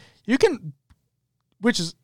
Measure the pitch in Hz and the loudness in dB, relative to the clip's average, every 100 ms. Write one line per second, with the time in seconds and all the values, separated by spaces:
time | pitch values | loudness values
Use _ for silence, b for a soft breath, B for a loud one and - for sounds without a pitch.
0 | b b - 254 427 269 156 - _ _ | b b -2 2 2 0 -10 -18 _ _
1 | _ _ _ _ _ _ 226 - 170 - | _ _ _ _ _ _ -2 -2 -6 -12